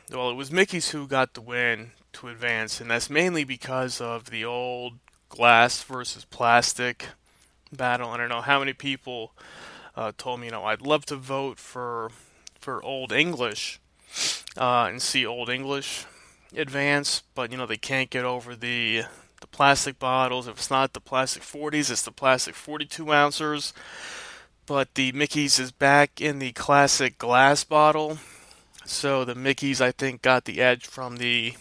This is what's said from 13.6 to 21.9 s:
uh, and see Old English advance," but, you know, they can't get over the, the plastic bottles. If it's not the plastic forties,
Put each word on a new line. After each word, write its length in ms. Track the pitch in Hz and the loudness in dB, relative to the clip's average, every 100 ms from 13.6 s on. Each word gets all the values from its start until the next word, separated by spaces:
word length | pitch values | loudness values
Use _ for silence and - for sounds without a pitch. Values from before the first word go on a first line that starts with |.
| - - _ _ _ - - - - - | -8 -12 _ _ _ -4 -4 -4 -8 -2
uh, 280 | 127 123 | 2 4
and 160 | 110 120 | 2 0
see 240 | - 139 113 | -2 -2 -2
Old 220 | 120 120 | -4 -4
English 560 | 127 135 139 - - - - - _ _ - | -4 -4 -6 -6 -10 -12 -20 -20 _ _ -8
advance," 640 | 143 139 143 143 143 - - | -6 -2 2 2 0 -4 -6
but, 160 | - 120 | -8 -6
you 80 | 127 | -6
know, 80 | 120 | -6
they 100 | 110 | -6
can't 340 | - 135 131 | -4 -2 -2
get 140 | 127 | -2
over 300 | 123 123 120 120 | -4 -4 -8 -10
the, 480 | 120 120 113 113 110 - - - | -6 -2 0 -2 -4 -10 -20 -20
the 60 | - | -10
plastic 520 | - 139 139 143 131 | 4 6 6 2 -4
bottles. 500 | 131 131 127 127 120 | 0 2 2 -2 -8
If 100 | 107 | -8
it's 120 | - | -2
not 220 | 135 135 | 0 0
the 80 | 117 | -2
plastic 420 | - 131 131 - | -4 -2 -2 -4
forties, 480 | - 147 147 151 143 | -10 -10 -4 0 0